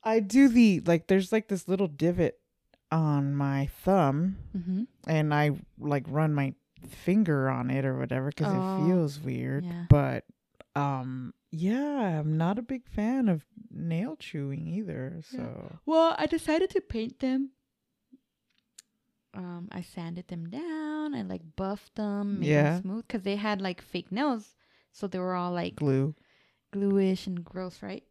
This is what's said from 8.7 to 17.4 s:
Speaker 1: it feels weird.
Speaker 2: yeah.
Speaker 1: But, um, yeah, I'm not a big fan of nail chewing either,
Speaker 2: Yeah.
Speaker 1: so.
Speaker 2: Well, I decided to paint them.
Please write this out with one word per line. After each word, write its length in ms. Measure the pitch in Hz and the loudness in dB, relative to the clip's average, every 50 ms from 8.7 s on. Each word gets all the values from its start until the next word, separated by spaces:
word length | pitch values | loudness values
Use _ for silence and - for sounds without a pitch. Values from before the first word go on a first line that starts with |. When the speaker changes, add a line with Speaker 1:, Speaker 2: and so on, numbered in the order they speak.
| 190 190 151 | 0 2 2
Speaker 1:
it 40 | 170 | 4
feels 320 | 185 180 165 147 143 147 | 4 4 2 0 -4 -6
weird. 440 | 156 131 127 123 123 131 135 139 175 | -8 -6 -6 -4 -4 -4 -4 -4 -4
Speaker 2:
yeah. 220 | 175 170 170 170 175 | -6 -8 -8 6 8
Speaker 1:
But, 360 | - 147 139 135 127 117 - _ - _ _ _ _ _ - _ _ | 8 8 8 2 -2 -6 -8 _ -20 _ _ _ _ _ -20 _ _
um, 600 | 143 143 143 139 131 127 127 131 127 127 120 - _ _ _ - | -2 0 0 -2 -4 -4 -6 -8 -8 -10 -10 -12 _ _ _ -8
yeah, 680 | 160 170 190 220 254 285 294 294 277 226 190 160 156 | -2 -2 0 0 0 -2 -2 -2 -2 0 0 0 0
I'm 180 | 151 156 156 | 0 0 0
not 220 | 156 165 170 202 220 | 2 2 0 0 -2
a 40 | 240 | -4
big 260 | - 269 254 - - | -6 -8 -10 -10 -8
fan 400 | - - 208 220 254 269 247 214 | -6 -4 -2 0 0 2 2 2
of 160 | 175 151 - _ _ - - - | 2 0 -2 _ _ -20 -20 -16
nail 460 | - - 156 165 165 165 196 269 320 | -12 -8 -6 -4 -2 -2 -2 -4 -6
chewing 500 | - - - - 156 143 139 139 160 160 | -10 -14 -10 -8 -6 -6 -6 -6 -6 -6
either, 460 | 160 165 202 220 180 156 - 127 131 175 165 156 - | -6 -6 -6 -6 -6 -8 -8 -8 -8 -10 -12 -14 -12
Speaker 2:
Yeah. 60 | 254 254 | -12 -10
Speaker 1:
so. 400 | 240 240 - - - - - - _ | -10 -10 -10 -12 -14 -14 -16 -12 _
Speaker 2:
Well, 300 | - 311 320 330 330 - - | 2 4 4 4 4 2 0
I 80 | - | -2
decided 440 | 311 - 320 - - 311 330 370 392 | -2 -2 -2 0 0 2 2 0 0
to 100 | - 392 | -2 -4
paint 400 | - _ - 226 220 240 - _ | -4 _ -6 -6 -6 -6 -6 _
them. 300 | - 262 262 269 | -2 0 0 0